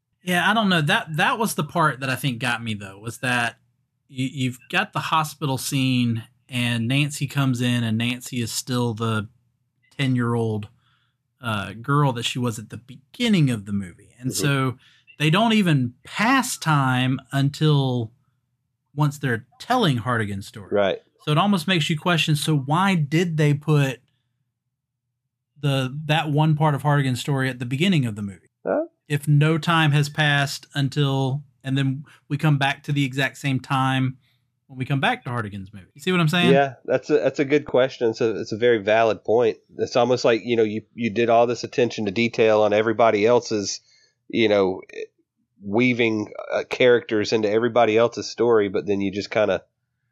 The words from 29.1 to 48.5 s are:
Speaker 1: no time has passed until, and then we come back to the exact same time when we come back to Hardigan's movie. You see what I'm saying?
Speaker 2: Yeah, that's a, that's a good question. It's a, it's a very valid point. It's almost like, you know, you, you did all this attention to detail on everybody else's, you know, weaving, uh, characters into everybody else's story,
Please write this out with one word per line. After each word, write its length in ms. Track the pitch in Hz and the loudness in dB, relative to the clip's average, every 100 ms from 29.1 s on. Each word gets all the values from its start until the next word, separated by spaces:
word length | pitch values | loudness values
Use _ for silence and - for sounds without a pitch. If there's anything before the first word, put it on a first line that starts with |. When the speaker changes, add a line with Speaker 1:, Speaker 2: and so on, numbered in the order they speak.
| 143 151 | -4 2
Speaker 1:
no 320 | 147 156 160 | 4 4 0
time 340 | 156 165 156 | 2 2 4
has 160 | 147 147 | 2 0
passed 580 | - 151 143 139 - - | 0 0 2 -2 -6 -10
until, 680 | 143 135 147 143 135 135 139 - _ | -4 -4 0 0 0 -2 -4 -8 _
and 120 | 135 135 | -6 -2
then 280 | 135 135 151 - - | -2 -4 -10 -18 -8
we 80 | 147 | -2
come 200 | 160 143 | 0 2
back 240 | 139 143 | 0 -2
to 80 | - | -4
the 120 | 143 | -2
exact 320 | 135 131 131 - | -2 -2 -4 -4
same 200 | 139 127 | -4 -4
time 580 | - 135 131 131 131 - _ _ _ _ _ | 0 2 2 2 0 -4 _ _ _ _ _
when 120 | 131 | -10
we 60 | |
come 160 | 127 139 | -4 -2
back 240 | 196 247 | 0 -2
to 60 | - | -6
Hardigan's 420 | 120 104 98 95 | -6 -6 -10 -14
movie. 140 | 98 - | -18 -20
You 60 | 143 | -8
see 120 | 185 | -2
what 80 | 180 | 2
I'm 80 | 160 | 2
saying? 240 | 175 175 | 2 4
Speaker 2:
Yeah, 220 | 139 139 123 | 4 2 -4
that's 260 | - 127 - | -2 -2 2
a, 40 | |
that's 240 | 151 135 - | 2 2 0
a 40 | |
good 200 | 135 147 | 2 0
question. 460 | - 131 131 - 117 | 2 2 2 0 -2
It's 100 | 110 | 0
a, 200 | 117 95 | -2 -2
it's 120 | 104 | -6
a 40 | 104 | 0
very 200 | 120 113 | 2 2
valid 460 | 98 110 113 92 | 4 4 4 0
point. 340 | - 110 117 113 _ - | 0 2 2 -2 _ -8
It's 180 | 110 127 | -2 0
almost 280 | 120 123 | 2 2
like, 180 | 131 117 | 2 0
you 120 | 101 117 | 0 2
know, 60 | |
you, 200 | 110 107 - | 2 0 -10
you 160 | - 117 | -6 -4
did 200 | 101 117 | 0 4
all 160 | 117 120 | 4 4
this 180 | 117 | 0
attention 400 | 113 - 120 - 104 | -4 0 0 0 -4
to 40 | |
detail 500 | 95 117 - 110 107 | 0 0 2 4 4
on 100 | 107 | 4
everybody 540 | 104 110 110 113 104 107 | 2 2 2 4 4 4
else's, 540 | 120 - 107 98 - _ _ _ _ - | 2 0 -4 -4 -8 _ _ _ _ -6
you 200 | - 110 | 0 2
know, 340 | 104 92 92 - - - _ _ _ _ _ | 4 2 -2 -10 -14 -16 _ _ _ _ _
weaving, 680 | 98 107 127 117 113 110 101 - - | -4 0 2 2 0 0 -6 -10 -6
uh, 120 | 104 - | -6 -4
characters 640 | - 127 120 - 110 101 | 2 4 4 2 -2 0
into 180 | 113 107 | 0 2
everybody 460 | 110 120 117 113 110 | 2 2 2 4 4
else's 320 | 117 - 95 | 2 0 -8
story, 380 | - 117 | 0 4